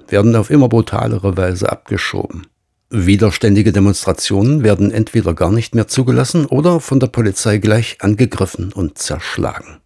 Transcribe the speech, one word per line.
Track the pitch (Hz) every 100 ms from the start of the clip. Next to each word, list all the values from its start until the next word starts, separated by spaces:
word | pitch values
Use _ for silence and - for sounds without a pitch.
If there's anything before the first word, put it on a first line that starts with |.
| -
werden | 101 110 117
auf | 101
immer | 147 123
brutalere | 113 107 107 117 107 98 90
Weise | 92 90 -
abgeschoben. | - - 101 - 95 - 85 - _ _ _ _
Widerständige | 110 90 101 107 - 107 101 104
Demonstrationen | 98 98 92 - 87 - 98 117 151
werden | 110 92 101
entweder | 110 110 113 87
gar | 80 87
nicht | 113 -
mehr | 113 107
zugelassen | - 127 120 127 170 139
oder | 131 170 170
von | - 131
der | 127
Polizei | - 104 - 113 104
gleich | 110 110 113 -
angegriffen | 98 107 123 95 95 - 92
und | 98 82 -
zerschlagen. | - 82 - - - - - -